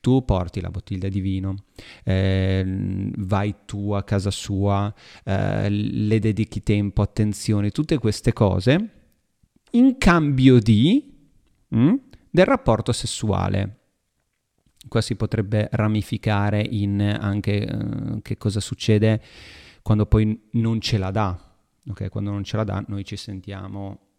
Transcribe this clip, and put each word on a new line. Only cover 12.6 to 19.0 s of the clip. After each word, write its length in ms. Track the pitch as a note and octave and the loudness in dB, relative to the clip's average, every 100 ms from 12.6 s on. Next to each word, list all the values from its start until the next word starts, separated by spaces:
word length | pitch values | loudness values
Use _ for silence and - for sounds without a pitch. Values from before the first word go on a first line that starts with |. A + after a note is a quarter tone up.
| - A2 - | 2 0 0
sessuale. 880 | A#2+ - - A2 F#2+ F#2 F#2+ G2 G2+ _ _ _ _ _ _ _ _ _ _ - | -4 -4 -6 -2 -2 -2 -2 -4 -8 _ _ _ _ _ _ _ _ _ _ -4
Qua 120 | A#2 | -2
si 160 | - G#2+ | -2 -2
potrebbe 520 | G#2+ A2 G2+ G#2+ G#2+ | -2 -2 0 -2 -2
ramificare 880 | A#2+ G#2+ G#2+ G2 G#2 - G#2 G2+ G#2 | 0 0 0 -2 -4 -2 0 0 0
in 400 | G#2 G#2+ G2+ G2+ | -2 -2 -2 0
anche, 680 | G2+ G#2 G2+ G2+ G2 G2+ G#2+ | 0 0 -2 -2 -2 -2 -2
eh, 560 | - A2 - A2 A2 | -4 -6 -6 -6 -8
che 140 | - G#2+ | -8 -4
cosa 240 | A2 G#2 | -2 -4
succede 640 | - - - G#2+ | -6 -6 2 4